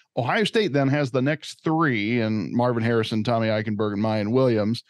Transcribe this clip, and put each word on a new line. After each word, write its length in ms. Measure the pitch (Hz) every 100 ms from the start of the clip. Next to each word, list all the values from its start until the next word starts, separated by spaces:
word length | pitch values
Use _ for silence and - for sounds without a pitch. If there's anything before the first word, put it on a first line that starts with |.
| _ -
Ohio 280 | 123 208
State 280 | 208 233 196
then 140 | 139 135
has 240 | 147 139
the 100 | 131
next 440 | 135 151 - -
three, 560 | 170 160 160 113 104 120
and 320 | 110 110 78
Marvin 320 | 120 123 120
Harrison, 400 | 117 117 110 110
Tommy 240 | 110 117 110
Eichenberg, 460 | 107 110 104 107
and 80 | 101
Miyan 280 | 110 110 104
Williams. 540 | 127 131 110 104 117